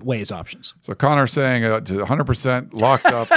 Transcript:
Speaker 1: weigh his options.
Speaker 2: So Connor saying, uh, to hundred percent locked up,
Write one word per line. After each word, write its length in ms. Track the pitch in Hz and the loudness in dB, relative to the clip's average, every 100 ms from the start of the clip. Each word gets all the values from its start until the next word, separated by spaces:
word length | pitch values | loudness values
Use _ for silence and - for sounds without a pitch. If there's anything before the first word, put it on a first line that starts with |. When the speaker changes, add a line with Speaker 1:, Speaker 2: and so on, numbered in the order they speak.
Speaker 1:
weigh 140 | 120 117 | -6 -4
his 120 | 101 | -4
options. 400 | 92 - - - - | -8 -12 -14 -16 -16
Speaker 2:
So 120 | - | -12
Connor 320 | 95 139 143 131 | -2 2 4 2
saying, 380 | 147 131 123 | 2 0 0
uh, 160 | 113 110 | 0 0
to 260 | - 95 95 | -2 -4 -2
hundred 200 | 147 131 | -2 0
percent 480 | 123 131 123 - | -2 -2 -2 -4
locked 320 | 107 117 135 - | 0 4 4 4
up, 240 | 120 113 | 0 2